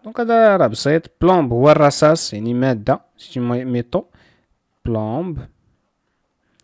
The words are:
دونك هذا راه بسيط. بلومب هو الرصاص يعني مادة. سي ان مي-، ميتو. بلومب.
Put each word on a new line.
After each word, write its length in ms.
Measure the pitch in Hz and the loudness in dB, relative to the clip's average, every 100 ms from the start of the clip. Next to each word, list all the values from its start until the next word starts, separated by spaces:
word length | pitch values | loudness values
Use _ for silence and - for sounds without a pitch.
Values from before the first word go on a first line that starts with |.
دونك 160 | 214 226 | -12 -6
هذا 360 | 233 233 220 196 | 0 4 4 4
راه 100 | 127 | 0
بسيط. 440 | 107 139 160 - - | -2 -2 -2 -4 -2
بلومب 320 | 170 180 131 | 2 2 2
هو 180 | 120 143 | 2 4
الرصاص 640 | 151 143 - 151 160 - | 6 4 4 2 2 -4
يعني 200 | 104 113 | -8 -4
مادة. 460 | 123 131 113 101 143 _ _ | -2 -2 -2 -2 -4 _ _
سي 240 | - 131 | -12 -6
ان 80 | 120 | -4
مي-، 160 | 123 | -4
ميتو. 380 | 127 120 120 180 - _ _ _ _ _ _ _ | -4 -6 -4 -6 -6 _ _ _ _ _ _ _
بلومب. 540 | - 110 107 127 180 143 131 _ _ _ _ _ _ _ _ _ _ _ | -6 -6 -4 -6 -8 -10 -14 _ _ _ _ _ _ _ _ _ _ _